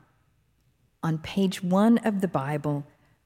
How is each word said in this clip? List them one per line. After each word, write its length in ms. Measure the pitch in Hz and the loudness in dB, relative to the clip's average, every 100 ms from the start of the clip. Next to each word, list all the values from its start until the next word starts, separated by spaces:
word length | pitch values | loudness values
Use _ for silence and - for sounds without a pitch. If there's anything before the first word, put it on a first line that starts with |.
| _ _ _ _ _ _ _ _ _ _ | _ _ _ _ _ _ _ _ _ _
on 160 | 160 160 | -4 -4
page 460 | - - 190 190 | -4 -2 -2 -2
one 340 | 180 185 220 233 | 0 2 4 4
of 200 | 226 202 | 2 -2
the 80 | 190 | -2
Bible, 580 | 151 135 151 147 143 139 _ _ _ | -2 -2 -4 -2 -4 -6 _ _ _